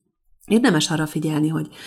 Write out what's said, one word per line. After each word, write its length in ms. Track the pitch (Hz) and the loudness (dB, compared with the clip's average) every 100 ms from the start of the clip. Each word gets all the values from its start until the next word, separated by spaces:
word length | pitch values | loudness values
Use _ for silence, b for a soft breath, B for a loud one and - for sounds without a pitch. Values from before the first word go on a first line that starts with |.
| _ _ _ _ | _ _ _ _
Érdemes 460 | - 220 247 160 - | 0 2 4 2 2
arra 160 | 160 156 | -2 -4
figyelni, 420 | 156 156 151 156 | -4 -4 -2 -2
hogy 260 | 156 156 B | -2 -6 B